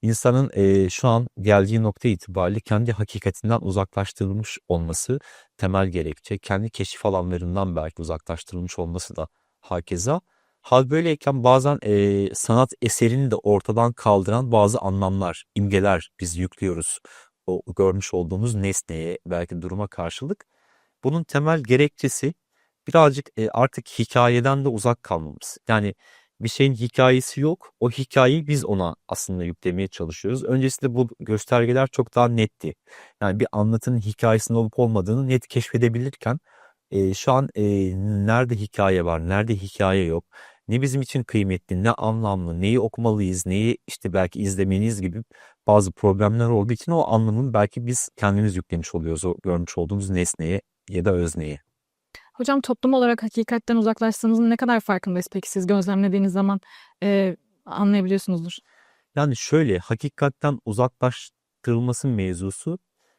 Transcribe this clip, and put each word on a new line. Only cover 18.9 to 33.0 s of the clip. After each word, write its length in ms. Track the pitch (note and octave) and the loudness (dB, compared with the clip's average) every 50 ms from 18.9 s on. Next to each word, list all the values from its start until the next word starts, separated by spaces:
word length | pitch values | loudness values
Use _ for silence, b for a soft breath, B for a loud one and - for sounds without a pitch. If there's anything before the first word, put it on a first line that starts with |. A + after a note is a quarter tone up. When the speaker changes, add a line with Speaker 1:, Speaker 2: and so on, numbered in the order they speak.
| E2+ D#2+ D#2+ E2 F2+ - - | -10 -8 -6 -6 -8 -8 -8
Speaker 1:
belki 360 | F2 F2+ E2+ F2 - F2+ E2+ | -8 -6 -6 -6 -6 -8 -10
duruma 260 | E2+ F2+ F#2 G2 G#2 G2 | -8 -8 -6 -6 -6 -8
karşılık. 580 | - - F2 E2+ - - B2+ D3 G#3 - - _ _ _ _ _ _ _ _ _ _ _ - | -8 -8 -8 -8 -8 -8 -8 -8 -8 -10 -10 _ _ _ _ _ _ _ _ _ _ _ -4
Bunun 200 | D#3+ D3+ E3+ D#3+ | -2 -2 -2 -4
temel 400 | - - C#3+ D3 D#3 E3 D#3+ C3+ | -2 -2 -2 0 2 0 0 2
gerekçesi 720 | G#2+ B2 B2 D3 D3 - - - C3+ - - - C#3 E3+ - _ _ _ _ _ _ _ _ _ - | 2 4 4 4 2 0 -2 -4 -4 -4 -2 -4 -4 -6 -6 _ _ _ _ _ _ _ _ _ 2
birazcık, 420 | - E3 D#3+ D3 C3+ C#3 - - _ - | 4 6 6 6 4 0 -8 -10 _ -4
eee, 120 | A2 G#2+ - | -4 -2 0
artık 340 | A2+ B2 C3 - - A#2+ - | 0 0 0 0 -6 -12 -12
hikayeden 800 | - - A#2 - - B2 A#2+ A#2+ A#2+ A#2+ A#2+ C3+ C#3 C#3 C3+ | -4 -4 -4 0 2 4 4 4 4 2 2 2 0 0 0
de 40 | C#3 | -2
uzak 340 | A#2 A2 G2 B2 A#2+ - _ | -4 0 0 0 0 0 _
kalmamız. 540 | - - E2 D#2+ D2+ C2+ - - - - - _ - | -4 -4 -4 -4 -8 -12 -16 -16 -18 -18 -16 _ 0
Yani 280 | A2+ G#2+ G#2 G2+ F#2+ b b b b b b b b _ | 0 2 2 0 -4 b b b b b b b b _
bir 80 | - A#2 | -8 -8
şeyin 240 | - - C#3 C#3 C3 | 0 2 2 2 2
hikayesi 680 | A2 A#2+ A#2+ - - C3 B2+ B2+ B2+ B2+ - - - | 0 -4 -4 2 4 4 6 4 4 0 -2 -4 -2
yok, 320 | C3+ D#3 E3+ - - - _ _ | -2 -2 -2 -2 -8 -20 _ _
o 100 | A#2 A#2+ | -2 -2
hikayeyi 580 | A2+ - C3+ - - C3+ C3 B2+ C#3 E3 D3+ C#3+ | -2 -2 -8 0 2 4 4 4 4 2 0 -2
biz 180 | D3 C#3 - | -2 -2 -2
ona 300 | - G#2 F#2+ F#2 E2+ D#2+ - _ - | -2 -2 -2 -2 -4 -4 -8 _ -10
aslında 360 | - - - - F#2+ F2+ F2 | -10 -8 -6 -6 -6 -6 -4
yüklemeye 440 | E2+ E2 - _ F#2 F2 F#2 G2 F#2+ | -6 -8 -4 _ -4 -2 -2 -4 -6
çalışıyoruz. 560 | - - E2+ D#2+ E2 - - G2 B2 C3 - | -6 -8 -8 -8 -8 -8 -6 -4 -4 -4 -2
Öncesinde 520 | - B2+ C3+ C3 C3 - - - B2+ A#2 | -2 0 0 0 0 -2 -2 -4 -2 0
bu 140 | B2 B2+ A#2 - _ | 0 0 0 -2 _
göstergeler 680 | A2+ A2 G#2+ G#2 - - B2+ A#2+ A#2 A#2 B2 C3 C3+ C3 | -4 -4 -4 -4 0 2 2 2 4 4 2 2 2 0
çok 280 | - - B2 - _ | 0 -2 -4 0 _
daha 120 | B2 A#2+ A#2+ | 4 4 4
netti. 460 | A#2 A2+ A2 G#2+ - _ - - - - B B B B | 4 2 0 0 -2 _ -8 -8 -8 -8 B B B B